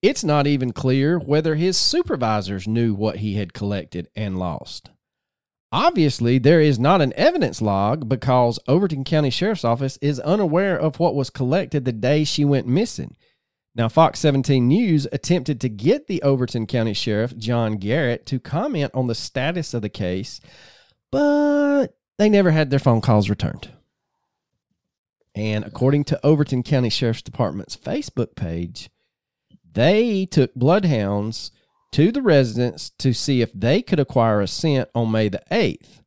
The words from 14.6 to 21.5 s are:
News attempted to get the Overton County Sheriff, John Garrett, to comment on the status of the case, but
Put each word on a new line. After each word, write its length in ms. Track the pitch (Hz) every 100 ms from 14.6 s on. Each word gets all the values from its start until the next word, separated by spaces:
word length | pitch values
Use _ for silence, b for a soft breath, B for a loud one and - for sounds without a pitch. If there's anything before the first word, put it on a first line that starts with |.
| 120
News 380 | 175 233 156 139
attempted 460 | 143 - 175 131 131
to 80 | 127
get 360 | 104 127 277 -
the 140 | 185
Overton 440 | 139 135 123 120 110
County 260 | 127 113
Sheriff, 420 | 101 - 107 120 127
John 400 | 110 120 110 107
Garrett, 480 | 98 135 135 120 -
to 120 | 131
comment 520 | - 147 277 208 135
on 140 | 131 127
the 80 |
status 580 | 117 - - 139 175 147
of 80 | 120
the 80 | 104
case, 540 | - 90 92 117 - b b b b b b _
but 760 | 262 294 294 294